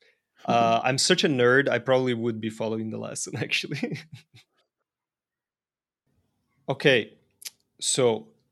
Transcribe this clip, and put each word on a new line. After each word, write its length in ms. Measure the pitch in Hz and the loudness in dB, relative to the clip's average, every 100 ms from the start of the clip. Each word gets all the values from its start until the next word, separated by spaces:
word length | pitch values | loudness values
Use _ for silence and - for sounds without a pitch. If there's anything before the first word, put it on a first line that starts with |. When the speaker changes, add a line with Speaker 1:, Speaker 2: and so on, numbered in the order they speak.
| _ _ _ _ - | _ _ _ _ -2
Speaker 1:
Uh, 340 | 117 113 113 | 2 4 2
Speaker 2:
<laughs> 40 | |
Speaker 1:
I'm 140 | 131 131 | 2 0
such 260 | - 180 | 0 2
a 40 | 180 | 2
nerd, 400 | 127 123 131 135 | 2 4 4 4
I 100 | 117 | 0
probably 340 | 120 131 127 | 2 2 2
would 260 | 117 117 110 | -2 -4 -4
be 100 | 110 | -8
following 400 | 107 110 110 110 | -6 -6 -4 -6
the 80 | 110 | -10
lesson, 380 | 113 - - 117 | -10 -10 -10 -8
<laughs> 20 | |
actually. 600 | - - - 139 240 - - - _ - _ _ _ _ _ _ _ _ _ _ _ _ _ _ _ _ _ _ _ _ _ _ - | -6 -6 -6 -6 -6 -8 -12 -20 _ -20 _ _ _ _ _ _ _ _ _ _ _ _ _ _ _ _ _ _ _ _ _ _ -8
Okay, 500 | 131 151 123 - - _ _ - - _ _ | 0 4 4 2 -10 _ _ -20 -20 _ _
so, 480 | - - 123 110 - _ _ | -4 0 2 0 -6 _ _